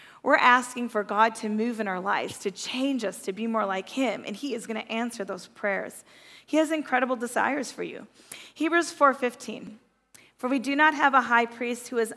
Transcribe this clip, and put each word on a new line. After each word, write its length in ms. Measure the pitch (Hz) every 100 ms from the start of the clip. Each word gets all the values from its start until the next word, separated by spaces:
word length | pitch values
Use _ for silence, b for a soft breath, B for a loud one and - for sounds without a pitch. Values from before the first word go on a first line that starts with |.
| B B
We're 140 | - 269
asking 520 | 247 247 247 247 240
for 160 | 214
God 320 | 202 208 233 226
to 120 | 214
move 300 | 214 233 220
in 80 | 202
our 140 | 180
lives, 380 | 196 147 190 -
to 120 | 202
change 540 | 185 - 254 277 262
us, 160 | 196 185
to 100 | -
be 140 | 196 226
more 180 | 220
like 260 | 196 190 196
him, 340 | 262 254 - -
and 80 |
he 200 | 202 285
is 120 | 240 -
gonna 140 | 220
answer 440 | - 226 240 -
those 220 | 196 185 -
prayers. 560 | - 208 190 190 - - B B B
He 120 | B 302
has 160 | 311
incredible 420 | 311 - 254 254
desires 560 | 247 240 214 220 285 226
for 140 | -
you. 240 | 175 - 208 B B B B
Hebrews 360 | B 311 339 330
four 240 | - 285
fifteen, 640 | 262 247 - - 226 190 214 _ _ _ - B B
"For 120 | 247
we 100 | 269
do 160 | 233
not 200 | 277 311
have 200 | 294 285
a 60 | 262
high 240 | 233 233 233
priest 420 | - 240 240 -
who 100 | 240
is 140 | 220